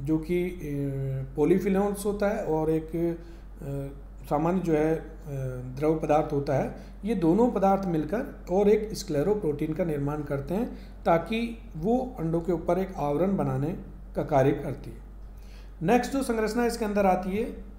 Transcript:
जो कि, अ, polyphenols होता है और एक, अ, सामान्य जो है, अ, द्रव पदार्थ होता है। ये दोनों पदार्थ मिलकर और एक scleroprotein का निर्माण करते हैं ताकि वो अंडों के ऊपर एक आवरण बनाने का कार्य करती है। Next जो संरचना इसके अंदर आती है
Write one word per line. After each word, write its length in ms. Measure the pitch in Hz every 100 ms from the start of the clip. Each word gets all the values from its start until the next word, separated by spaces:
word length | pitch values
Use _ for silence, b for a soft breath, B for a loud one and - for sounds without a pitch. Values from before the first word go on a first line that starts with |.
जो 180 | 139 156
कि, 300 | 156 175 180
अ, 100 | - 151 143 139 139 135 135 131 -
polyphenols 680 | 151 190 202 190 202 196 214
होता 220 | 202 202
है 160 | 220
और 260 | 202 156 156
एक, 160 | 160 160
अ, 320 | 165 170 170 B B B - 139 139 139 139 - -
सामान्य 360 | - 147 160 185
जो 120 | 165
है, 240 | 151 156 160
अ, 80 | - - - 139 131 127 127 127
द्रव 220 | 151 160
पदार्थ 340 | 156 147 156
होता 220 | 143 139
है। 200 | 139 226 - B B
ये 100 | 196
दोनों 360 | 226 165 190 247
पदार्थ 360 | - 196 196 190
मिलकर 600 | 156 147 202 277 - -
और 180 | 180 202
एक 260 | 214 -
scleroprotein 800 | - - 143 156 208 170 135 156
का 100 | 160
निर्माण 380 | 175 147 139 151
करते 320 | 143 139 135
हैं 240 | 180 240 B B B -
ताकि 520 | 170 165 226 233 233 - 160
वो 400 | 170 247 254 -
अंडों 220 | 165 165
के 120 | 165
ऊपर 260 | 170 160 180
एक 100 | 185 -
आवरण 400 | 147 147 185 185
बनाने 400 | 139 131 143 - - - - -
का 60 |
कार्य 300 | 143 143 131
करती 380 | 165 160 123 -
है। 60 | - - - - - B B B B
Next 300 | 165 240 247
जो 100 | 269
संरचना 440 | 254 226 220 226 240
इसके 180 | 233
अंदर 220 | 214 202 196
आती 300 | 185 185 196
है 380 | 254 - -